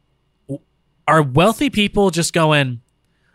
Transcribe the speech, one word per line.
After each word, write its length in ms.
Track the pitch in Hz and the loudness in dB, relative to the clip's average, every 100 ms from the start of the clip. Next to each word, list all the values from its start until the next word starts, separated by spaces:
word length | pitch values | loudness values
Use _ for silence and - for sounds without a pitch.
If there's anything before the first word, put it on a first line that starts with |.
| _ _ _ _ - | _ _ _ _ -16
w-, 140 | 139 _ _ _ _ - | -16 _ _ _ _ 0
are 140 | 160 | 0
wealthy 480 | 143 135 196 220 285 | 2 2 2 0 -2
people 400 | 214 202 208 196 | -2 -2 0 -2
just 240 | 165 160 | 0 -4
going, 480 | 175 156 147 131 120 _ _ _ _ _ | 0 0 0 -2 -6 _ _ _ _ _